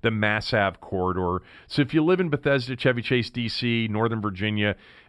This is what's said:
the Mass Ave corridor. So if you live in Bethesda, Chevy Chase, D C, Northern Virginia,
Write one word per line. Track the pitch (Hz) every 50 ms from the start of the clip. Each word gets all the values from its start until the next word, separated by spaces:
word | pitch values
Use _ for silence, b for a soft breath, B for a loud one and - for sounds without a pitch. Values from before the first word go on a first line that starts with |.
the | B 113
Mass | 110 110 104 107 104 107 107 -
Ave | - 110 101 98 90 -
corridor. | - - - 95 92 92 90 90 92 87 90 90 - B B B B B
So | - - 143
if | 123 -
you | 160 151
live | 160 185 180
in | 190 170
Bethesda, | 147 139 - 151 139 135 120 123 131
Chevy | 120 - 135 127 120 113
Chase, | - 131 123 113 -
D | - 120 120 113
C, | - - - 120 117 117 113 110
Northern | 104 107 113 117 117 113
Virginia, | 104 107 95 90 104 107 104 104 104 104 95 B B B B B B